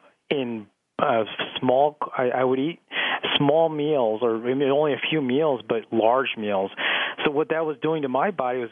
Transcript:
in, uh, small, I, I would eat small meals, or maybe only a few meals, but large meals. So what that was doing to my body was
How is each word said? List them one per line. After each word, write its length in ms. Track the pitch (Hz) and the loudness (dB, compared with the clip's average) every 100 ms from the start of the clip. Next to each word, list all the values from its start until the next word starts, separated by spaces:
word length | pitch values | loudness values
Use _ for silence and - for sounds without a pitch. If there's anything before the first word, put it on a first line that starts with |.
| _ _ - | _ _ -4
in, 360 | 147 123 113 101 _ _ - | -2 -2 -6 -12 _ _ -2
uh, 260 | 147 117 107 - - - | 2 2 0 -4 -8 -2
small, 380 | 127 127 147 - - - | 2 4 2 0 -6 -2
I, 140 | 123 | 0
I 140 | 123 | 2
would 140 | 131 131 | 0 2
eat 220 | 147 - - - - - - - | -2 -4 -8 -4 -2 -2 -2 2
small 320 | 143 160 160 | 4 4 2
meals, 520 | 151 147 143 113 107 | 0 0 2 0 0
or 160 | 120 113 | 0 0
maybe 260 | 123 135 135 | -2 0 2
only 260 | 143 151 | 2 2
a 80 | 131 - | 0 -2
few 100 | 156 | -2
meals, 400 | 127 135 156 123 - | 0 0 0 -2 -2
but 180 | 113 - | -4 -2
large 460 | 113 110 127 127 - | 2 4 4 0 -4
meals. 340 | 104 98 98 - - - - - | -2 -2 -2 -4 -2 -2 -4 -2
So 60 | 156 | -2
what 180 | 143 156 | 0 0
that 160 | 160 | -2
was 120 | 160 151 | -2 -2
doing 200 | 151 160 | -2 -2
to 60 | 135 | 0
my 220 | 127 190 | 0 0
body 300 | 170 127 127 | -2 -2 -2
was 100 | 117 | -4